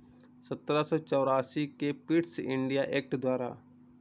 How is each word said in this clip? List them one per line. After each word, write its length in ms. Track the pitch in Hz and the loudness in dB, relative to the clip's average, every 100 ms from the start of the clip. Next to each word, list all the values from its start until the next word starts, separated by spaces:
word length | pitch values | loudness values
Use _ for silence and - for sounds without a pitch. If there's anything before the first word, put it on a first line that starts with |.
| - - - - | -20 -20 -20 -16
सत्रह 380 | - 131 - 147 | -10 -8 0 0
सौ 160 | 151 160 | 2 0
चौरासी 680 | 151 139 135 135 131 151 147 | 2 2 4 2 0 -2 -4
के 200 | - 143 | -2 -4
पिट्स 460 | 147 - 165 165 - | -4 0 0 0 -4
इंडिया 420 | - 131 131 135 | -2 0 0 0
एक्ट 300 | 131 139 135 131 | 0 -2 -2 -2
द्वारा। 400 | 131 127 123 - - - - - | 0 -2 -4 -10 -18 -20 -20 -20